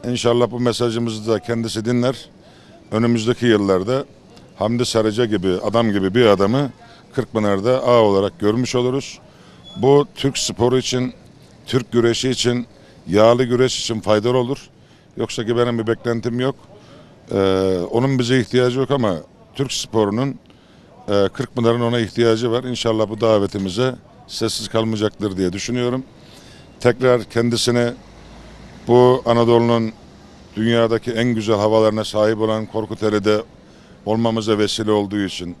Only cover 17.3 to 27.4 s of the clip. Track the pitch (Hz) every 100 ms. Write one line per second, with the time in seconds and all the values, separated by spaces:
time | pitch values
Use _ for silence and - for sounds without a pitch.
17.3 | 101 95 95 95 92 87 117 135 131 120
18.3 | 127 107 123 123 127 131 139 110 82 -
19.3 | _ - - 135 - - 110 101 107 135
20.3 | - _ - _ - - - - 101 98
21.3 | - 127 123 117 120 117 120 104 - 117
22.3 | 113 120 117 127 120 117 110 104 107 113
23.3 | 107 101 104 95 92 131 120 - - -
24.3 | - 113 - 104 113 113 110 104 - 107
25.3 | 92 90 98 - 123 123 127 131 - -
26.3 | - - - - - 120 123 127 123 104
27.3 | 117